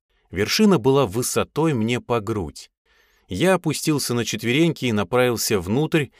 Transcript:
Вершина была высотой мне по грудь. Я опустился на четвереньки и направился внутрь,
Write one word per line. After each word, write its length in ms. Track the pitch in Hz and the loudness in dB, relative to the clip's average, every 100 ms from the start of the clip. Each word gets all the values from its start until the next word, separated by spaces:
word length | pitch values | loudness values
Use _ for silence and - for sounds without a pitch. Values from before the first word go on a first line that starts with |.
| _ _ _ | _ _ _
Вершина 460 | 85 107 - 214 175 | -4 -2 2 4 4
была 280 | 113 135 123 | 4 2 2
высотой 680 | 107 123 117 95 - 160 | -2 -2 -2 -2 -2 0
мне 260 | 131 110 120 | 0 0 -2
по 200 | 110 120 | -2 -4
грудь. 500 | 104 107 80 - - _ _ _ _ _ - | -2 -4 -6 -10 -20 _ _ _ _ _ -10
Я 240 | 92 170 | -2 0
опустился 600 | 185 160 139 - 147 - 120 | 2 0 -4 -2 -2 0 -2
на 100 | 113 | -2
четвереньки 600 | 110 113 131 170 147 127 | -4 0 2 2 0 -2
и 60 | |
направился 680 | 107 101 123 127 113 - 104 | 0 0 2 2 0 0 -2
внутрь, 480 | 87 113 151 165 139 _ | 0 -2 0 0 -2 _